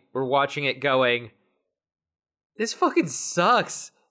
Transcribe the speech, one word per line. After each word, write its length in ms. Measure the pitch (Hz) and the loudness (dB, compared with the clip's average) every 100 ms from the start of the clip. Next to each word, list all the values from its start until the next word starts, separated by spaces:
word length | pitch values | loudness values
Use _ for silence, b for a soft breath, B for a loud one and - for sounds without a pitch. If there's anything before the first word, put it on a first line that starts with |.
| _ | _
were 120 | 131 131 | -6 0
watching 400 | 139 139 - 139 | 2 0 -2 -4
it 140 | 127 | -2
going, 520 | 139 131 127 120 117 - _ _ _ _ _ _ _ _ _ _ _ - | 0 2 4 2 -4 -20 _ _ _ _ _ _ _ _ _ _ _ -8
"This 160 | 226 | -6
fucking 340 | - 349 349 175 | -2 0 2 0
sucks." 840 | - - - 185 240 - - - _ _ | -4 -4 0 2 2 0 -6 -12 _ _